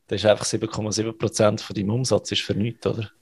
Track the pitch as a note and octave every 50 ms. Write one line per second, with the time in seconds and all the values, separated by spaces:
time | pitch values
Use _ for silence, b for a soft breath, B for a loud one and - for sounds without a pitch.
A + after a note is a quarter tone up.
0 | _ _ A2 G2 G2 G#2+ G#2 G2 - - - A2 A2 G#2+ - - G#2+ G#2+ G2 A2
1 | G#2+ A2+ A2 - - G#2+ - - A2 G#2+ G#2 G#2+ - - G2 A2 G2 G2 A2 B2
2 | C3 - G#2+ - - - G2+ - - - - - G#2 A#2 A2+ - - - A2 A2
3 | A2 - _ _